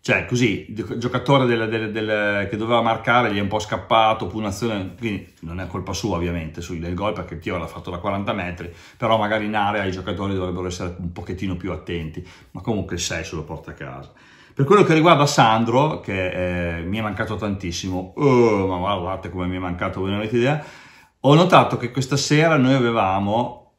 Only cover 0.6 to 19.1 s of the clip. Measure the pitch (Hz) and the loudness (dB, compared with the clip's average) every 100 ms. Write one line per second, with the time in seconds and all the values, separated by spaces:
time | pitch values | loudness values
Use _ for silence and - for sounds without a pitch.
0.6 | - 110 104 120 120 123 - 139 123 113 | -6 -10 -8 -6 -4 -4 2 4 4 2
1.6 | 110 113 110 110 107 104 104 101 101 107 | 0 -2 -4 -4 -2 0 0 0 -2 -4
2.6 | 113 117 113 113 - 120 117 101 101 104 | 0 2 2 0 2 2 2 0 0 -2
3.6 | - 104 - 113 110 107 95 107 107 98 | -4 -8 2 4 4 2 -2 -4 -6 -4
4.6 | 117 104 95 - 117 95 - _ 80 85 | -4 -4 -6 -6 -6 -6 -10 _ -12 -10
5.6 | 85 101 90 90 107 85 87 85 80 - | -8 -8 -8 -6 -2 -2 -2 -4 -8 -10
6.6 | 85 87 85 90 104 92 85 82 104 90 | -10 -8 -6 -4 -4 -4 -10 -10 -6 -6
7.6 | 80 - - 87 104 98 101 104 87 85 | -8 -10 -10 -6 -4 -4 -4 -4 -6 -8
8.6 | 85 - - _ 117 113 104 110 104 107 | -12 -14 -20 _ 0 2 2 0 0 0
9.6 | 101 104 98 92 90 95 98 98 92 90 | 0 0 -2 -4 -6 -4 -4 -2 -4 -4
10.6 | 90 87 90 87 87 - - 90 98 90 | -6 -6 -8 -6 -10 -8 -10 -6 -6 -4
11.6 | 95 85 - 85 78 80 - - - - | -6 -8 -6 -6 -6 -10 -16 -20 -18 -10
12.6 | - 104 90 85 - 85 82 80 76 80 | -4 -4 -4 -6 -4 -6 -8 -10 -10 -12
13.6 | - 73 69 65 - - - - - - | -14 -14 -14 -14 -18 -20 -20 -20 -12 -2
14.6 | 139 202 175 156 165 151 139 - 117 113 | 4 6 6 6 6 6 4 6 6 6
15.6 | 117 123 156 - - 95 92 90 90 90 | 4 2 2 -2 -4 -4 -2 -2 -2 -2
16.6 | 87 85 85 107 107 98 107 104 107 98 | -2 -4 -4 -4 -4 -4 -6 -4 -4 -4
17.6 | 90 87 95 92 92 - 143 123 117 104 | -4 -6 -4 -6 -6 2 4 6 6 4
18.6 | 95 90 95 98 87 | 2 0 0 -2 -2